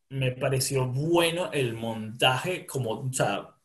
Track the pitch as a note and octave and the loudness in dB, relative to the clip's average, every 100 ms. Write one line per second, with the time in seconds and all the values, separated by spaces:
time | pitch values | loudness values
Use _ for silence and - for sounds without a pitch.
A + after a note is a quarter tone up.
0 | _ C3+ C3 B2+ C#3 C3 - C3+ B2 B2+ | _ -2 0 0 0 2 2 0 0 0
1 | D#3 E3+ E3+ E3+ F3+ D3 B2 A2+ A2+ A2 | 2 4 4 2 -2 0 -2 -2 -4 -4
2 | A2 A2+ D3+ C3 E3+ F3+ - C#3 A2+ G#2+ | -8 2 2 4 0 -4 -4 -4 -2 -4
3 | C3 B2+ A2+ G2 - _ | -4 0 0 -2 -6 _